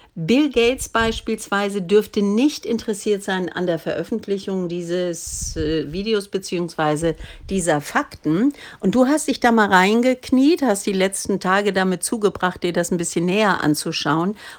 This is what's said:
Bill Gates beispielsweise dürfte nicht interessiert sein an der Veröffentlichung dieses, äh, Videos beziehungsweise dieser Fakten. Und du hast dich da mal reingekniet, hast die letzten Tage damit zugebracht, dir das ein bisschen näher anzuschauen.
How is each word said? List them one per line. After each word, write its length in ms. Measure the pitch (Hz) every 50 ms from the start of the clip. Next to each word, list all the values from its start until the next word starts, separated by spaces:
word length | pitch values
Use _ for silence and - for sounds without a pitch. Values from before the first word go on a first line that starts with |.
| - _ -
Bill 360 | - 160 165 233 277 302 285
Gates 380 | 247 240 233 233 262 262 - -
beispielsweise 920 | - 226 226 226 220 - - - 220 214 - - 202 202 202 202 196 202
dürfte 400 | 175 170 202 214 208 - - 214
nicht 460 | 202 202 202 226 277 302 285 - -
interessiert 560 | - 233 226 - - 208 196 - 214 208 196 196
sein 260 | - 190 185 180 -
an 160 | - - 180
der 140 | 175 165 160
Veröffentlichung 880 | - 170 - - 170 - 240 214 - - 196 196 196 202 190 185 180 170
dieses, 880 | 175 175 175 165 175 180 180 175 170 - - - - - - - -
äh, 340 | 160 156 151 160 156 143 139
Videos 360 | 156 190 202 226 220 202 196
beziehungsweise 880 | - - 190 190 - 190 170 175 165 - - 156 151 151 147 170 165 156 - - - - - - -
dieser 320 | 190 190 165 175 151 147
Fakten. 720 | 147 - - 262 285 - 147 - - 151 156 185 240 285 - - - - - -
Und 140 | - 196 175
du 140 | 254 254
hast 200 | 254 302 302 -
dich 120 | - 233 -
da 120 | - 240
mal 180 | 233 220 208 196
reingekniet, 920 | 196 180 185 202 220 233 240 254 254 254 - - 262 254 269 294 349 339
hast 240 | 277 233 202 - -
die 80 | 208 196
letzten 460 | 190 190 190 190 - - - 196 190
Tage 340 | - 185 190 202 202 208 190
damit 300 | 190 185 190 180 180 -
zugebracht, 580 | - 247 226 208 190 - - 185 180 175 -
dir 120 | - 175 175
das 180 | 190 175 -
ein 60 | 190
bisschen 280 | 170 170 - - 170 170
näher 380 | 180 185 214 220 196 175 - -
anzuschauen. 720 | 147 147 - - 170 156 - - 156 147 160 170 196 208 - - - -